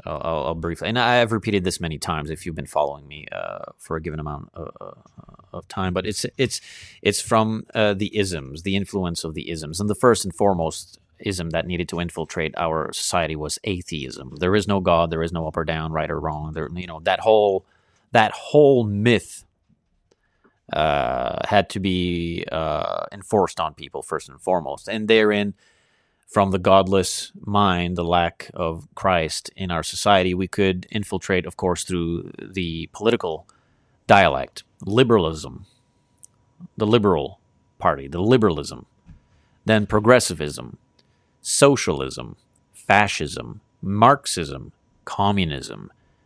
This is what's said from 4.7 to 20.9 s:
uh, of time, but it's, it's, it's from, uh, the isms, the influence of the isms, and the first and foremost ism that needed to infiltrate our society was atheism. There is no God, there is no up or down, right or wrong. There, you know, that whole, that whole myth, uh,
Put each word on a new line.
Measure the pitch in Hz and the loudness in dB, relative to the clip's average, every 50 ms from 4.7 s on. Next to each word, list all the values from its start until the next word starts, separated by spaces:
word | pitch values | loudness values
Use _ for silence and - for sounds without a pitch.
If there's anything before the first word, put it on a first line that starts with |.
| - - | -14 -16
uh, | 50 50 - _ _ _ _ - - - - - - _ - | -18 -18 -18 _ _ _ _ -20 -20 -20 -20 -20 -20 _ -16
of | 87 - | -16 -14
time, | - - 104 92 92 90 | -12 -6 -4 -4 -2 -2
but | 92 92 | -2 -2
it's, | 107 101 - - - - - | -4 -4 -4 -6 -6 -2 -2
it's, | 135 - - - - - - - - - - - - | -2 -2 -2 -6 -12 -14 -20 -20 -20 -20 -12 -4 -2
it's | - 101 - | 0 0 0
from, | - - 120 110 110 110 110 110 - _ - | 0 2 4 4 4 2 0 -4 -6 _ -2
uh, | 113 107 104 104 | 0 2 2 2
the | 95 107 98 - | 0 -2 -4 -2
isms, | 104 98 95 90 78 69 65 71 80 82 | -2 -2 -2 -2 -6 -8 -10 -12 -8 -4
the | 98 95 | -2 0
influence | 98 98 - - 98 92 87 85 - - | 0 -2 -2 -4 -2 -2 -2 -4 -4 -6
of | 82 78 | -8 -8
the | 80 69 - | -8 -8 -8
isms, | 85 78 78 76 80 90 | -8 -8 -8 -8 -6 -4
and | 104 104 | -2 -2
the | 104 | -2
first | - - 123 113 - - | 2 4 4 4 4 0
and | 98 - | -6 -2
foremost | - 107 101 95 85 82 78 - - - - - - _ _ _ - | 0 2 2 2 2 0 -4 -4 -8 -14 -16 -20 -20 _ _ _ -10
ism | - 107 98 90 85 82 | -6 -6 -6 -4 -4 -4
that | 80 85 80 | -4 -4 -4
needed | 85 90 85 87 - | -2 -4 -4 -4 -4
to | - 85 | -4 -6
infiltrate | 87 85 - 92 80 - - 90 80 78 - | -6 -6 -6 -8 -8 -6 -4 -4 -4 -4 -4
our | - 85 82 80 80 76 - - | -4 -2 -2 -2 -2 -4 -4 -6
society | - - - - 90 82 78 78 | -6 -6 -2 0 0 0 -2 -4
was | 76 76 73 - - - | -6 -6 -8 -8 -8 -6
atheism. | 110 95 90 87 - 85 76 67 64 - - 65 64 65 73 | -6 -6 -6 -6 -8 -8 -8 -8 -10 -12 -14 -16 -14 -8 -4
There | 87 90 98 | 0 2 2
is | 107 95 95 | 2 2 0
no | 101 98 | -2 0
God, | 92 87 87 82 85 82 | 2 4 4 4 4 2
there | 82 80 82 | 0 -2 -2
is | 85 87 | -2 -2
no | 85 82 78 | -4 -4 -4
up | 78 | -4
or | 90 80 | -4 -4
down, | 78 82 80 78 80 | -2 -4 -4 -4 -4
right | 80 78 78 78 | -4 -4 -4 -4
or | 80 76 | -4 -4
wrong. | 78 78 76 76 76 78 78 | -4 -6 -6 -6 -8 -8 -8
There, | 82 76 - 82 | -8 -8 -8 -8
you | 90 90 | -10 -10
know, | 87 82 78 | -10 -10 -6
that | 85 98 92 - | -2 0 0 2
whole, | - 113 110 107 104 101 95 95 _ _ _ _ _ _ _ _ _ _ - | 4 4 6 6 6 4 2 0 _ _ _ _ _ _ _ _ _ _ 4
that | 117 110 104 | 4 4 4
whole | - - - - - 147 151 139 139 123 117 | 2 -6 -6 2 6 6 8 8 6 6 4
myth, | 104 101 101 107 120 117 101 - - - - - _ _ _ _ _ _ _ _ _ _ _ _ _ _ _ _ _ _ _ _ _ _ _ _ - - | 0 0 2 4 4 4 4 2 -4 -18 -20 -20 _ _ _ _ _ _ _ _ _ _ _ _ _ _ _ _ _ _ _ _ _ _ _ _ -8 -2
uh, | - 78 78 | 0 0 2